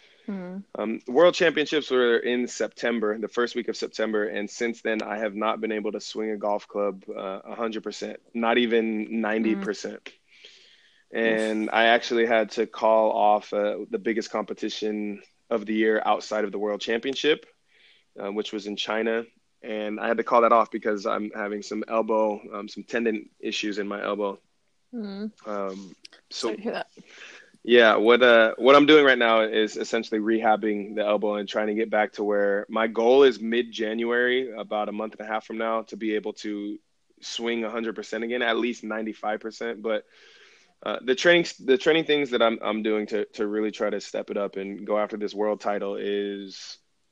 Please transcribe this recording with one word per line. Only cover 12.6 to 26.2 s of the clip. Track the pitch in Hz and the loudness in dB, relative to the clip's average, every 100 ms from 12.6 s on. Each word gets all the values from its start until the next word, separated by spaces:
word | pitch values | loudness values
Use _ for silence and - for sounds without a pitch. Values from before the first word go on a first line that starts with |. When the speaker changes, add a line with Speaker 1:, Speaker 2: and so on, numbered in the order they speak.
| 107 | -4
Speaker 2:
call | - 110 110 110 | 0 4 4 4
off, | 107 104 104 - | 4 4 2 0
uh, | 104 104 95 104 | -2 -2 -4 -6
the | 113 | -4
biggest | 113 110 - | -2 -2 -2
competition | 110 101 107 110 - 107 107 104 101 - _ - | -4 -6 -6 -8 -4 -4 -4 -6 -8 -16 _ -6
of | 113 104 | -4 -2
the | |
year | 110 110 110 | 0 2 2
outside | - 104 - 107 | 2 -2 -2 -4
of | 104 | -4
the | 98 | -4
World | 104 101 | -4 -4
Championship, | - 113 135 131 147 170 - _ _ _ _ _ _ - | -4 -4 -4 -2 0 0 -2 _ _ _ _ _ _ -12
uh, | 101 | -8
which | 104 104 | -6 -6
was | 110 104 | -6 -8
in | 98 | -8
China. | - 107 113 113 117 _ _ _ | -4 -2 -2 -2 -6 _ _ _
And | 123 107 107 107 | -10 -8 -6 -4
I | 113 | -2
had | 113 | -2
to | 113 | 2
call | 120 | 4
that | 113 | 6
off | 117 107 | 6 2
because | 110 113 104 110 | -2 -4 -4 -2
I'm | 104 107 | -4 -6
having | 110 104 104 | -6 -6 -8
some | 101 107 107 | -8 -8 -4
elbow, | 113 110 110 110 104 - | -2 0 2 0 -2 -10
um, | 104 104 | -12 -12
some | - | -14
tendon | 95 120 117 107 - _ | -6 -2 -2 -2 -8 _
issues | 113 - 107 101 | -8 -6 -4 -4
in | 101 | -6
my | 101 | -6
elbow. | 104 101 101 98 _ _ _ _ _ | -4 -4 -4 -6 _ _ _ _ _
Speaker 1:
Mm. | 240 202 196 214 - 107 | -12 -10 -10 -12 -12 -10
Speaker 2:
Um, | 101 98 95 95 - - - | -6 -6 -8 -14 -20 -20 -20